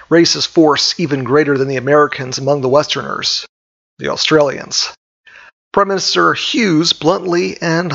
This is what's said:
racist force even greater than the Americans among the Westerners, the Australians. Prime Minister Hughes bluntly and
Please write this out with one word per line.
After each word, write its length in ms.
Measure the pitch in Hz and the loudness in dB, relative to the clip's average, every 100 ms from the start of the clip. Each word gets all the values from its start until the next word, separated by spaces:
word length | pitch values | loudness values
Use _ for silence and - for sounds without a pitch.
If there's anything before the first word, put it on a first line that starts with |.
| - | 2
racist 420 | 165 170 147 - | 4 4 0 0
force 500 | - 156 139 - - | 2 4 2 -2 -2
even 240 | 156 139 | -4 -4
greater 340 | 120 147 147 139 | 0 2 2 0
than 100 | 135 | 0
the 100 | 131 | -2
Americans 600 | 127 147 143 - 127 127 | 2 2 2 -2 -8 -6
among 240 | 135 147 | -2 0
the 80 | 127 | 2
Westerners, 760 | 139 147 139 127 - - - - _ _ _ _ _ | 2 0 -6 -6 -6 -4 -4 -8 _ _ _ _ _
the 120 | 71 | -6
Australians. 840 | - - 156 143 127 - - - - _ _ _ - - _ _ | -2 0 2 2 -2 -6 -6 -6 -10 _ _ _ -20 -20 _ _
Prime 140 | - 196 | 0 0
Minister 480 | 196 - 185 170 143 | 0 -2 0 0 0
Hughes 580 | - 294 214 156 165 | -2 0 2 2 0
bluntly 680 | - 151 196 185 175 190 - | 0 0 0 0 -2 -2 -4
and 320 | 175 165 175 | -2 -2 -2